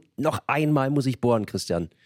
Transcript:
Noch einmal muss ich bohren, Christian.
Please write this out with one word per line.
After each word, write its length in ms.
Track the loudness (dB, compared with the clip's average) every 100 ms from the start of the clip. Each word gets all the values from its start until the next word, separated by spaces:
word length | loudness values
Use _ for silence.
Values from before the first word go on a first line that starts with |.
| -6 -6
Noch 260 | -4 -2 -2
einmal 460 | 0 2 2 2
muss 160 | 0 0
ich 120 | 0
bohren, 260 | 2 2 0
Christian. 420 | -4 -2 -2 -4 _